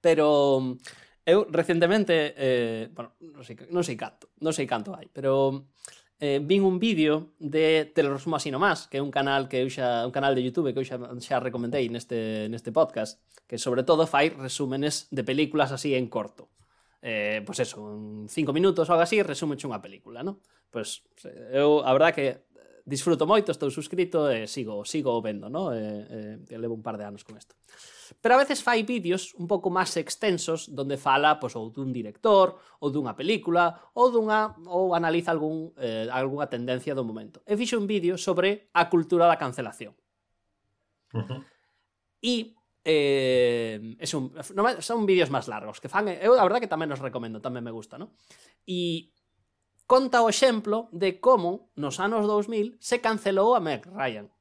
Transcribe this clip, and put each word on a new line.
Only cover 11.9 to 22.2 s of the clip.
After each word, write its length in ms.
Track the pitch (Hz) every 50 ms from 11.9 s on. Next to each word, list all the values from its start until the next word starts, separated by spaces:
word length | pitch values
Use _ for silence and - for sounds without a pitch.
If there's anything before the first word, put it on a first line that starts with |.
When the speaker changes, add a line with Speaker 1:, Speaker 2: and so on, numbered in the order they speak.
| 117 120 - _ 123 113 110 110 110 107 107 107 117
Speaker 1:
neste 160 | 113 - 120
podcast, 480 | 113 156 160 160 - 117 110 107 - _ _ _ _ - _ _
que 80 | 120
sobre 240 | 117 - 131 123 127
todo 240 | 127 180 165 156 160
fai 240 | 160 - 139 147 160
resúmenes 800 | 160 143 135 127 - - 143 131 131 139 143 147 143 - - _
de 160 | 147 135 113
películas 480 | 120 131 143 156 147 156 151 139 131 139
así 240 | 127 - 147 135
en 80 | 127 123
corto. 480 | 117 - 117 104 101 _ - - _ _ _ _ _ _ _ _ _ _ _
Eh, 400 | - 120 110 107 104 104 107 110 104
pois 120 | 104 98 -
eso, 200 | 123 - - 110 107 107
en 400 | 104 107 107 107 107 107 107 104
cinco 240 | - - 151 139 143
minutos 320 | 160 180 196 175 170 160 165
ou 40 | 170
algo 120 | 165 170 170
así, 80 | 220 208 196
resúmeche 400 | 160 143 - 180 151 143 135 -
unha 160 | 139 113 101
película, 400 | 95 101 98 101 _ 113 117 117
¿no? 160 | 143 190 196 196 _ _ _ _ _ _
Pois, 320 | - 117 107 - - - _ _ _ _ - - - - 120 113
eu, 320 | 127 139 143 147 151 147
a 80 | 135 131 131
verdad 200 | 139 156 170 160
que 320 | -